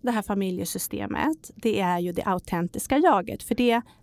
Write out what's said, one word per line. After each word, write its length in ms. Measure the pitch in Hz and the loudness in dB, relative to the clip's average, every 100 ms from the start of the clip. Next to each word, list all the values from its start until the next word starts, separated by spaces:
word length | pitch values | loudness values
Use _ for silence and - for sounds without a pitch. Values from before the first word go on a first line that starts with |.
det 100 | 240 | -2
här 120 | 226 | -2
familjesystemet, 1300 | 196 202 190 190 180 185 - - - - 294 320 - | 0 -2 -2 -2 -4 -6 -6 -6 -4 -2 0 -2 -6
det 260 | - 226 208 | -4 0 2
är 180 | 185 175 | 2 0
ju 140 | 180 | 0
det 100 | 180 - | -2 0
autentiska 720 | 180 - 175 170 - - 277 | -2 -2 -2 -2 -4 0 4
jaget. 440 | 349 208 185 - | 6 4 0 -6
För 120 | - | -4
det 260 | 233 247 233 233 - | 2 4 2 0 -16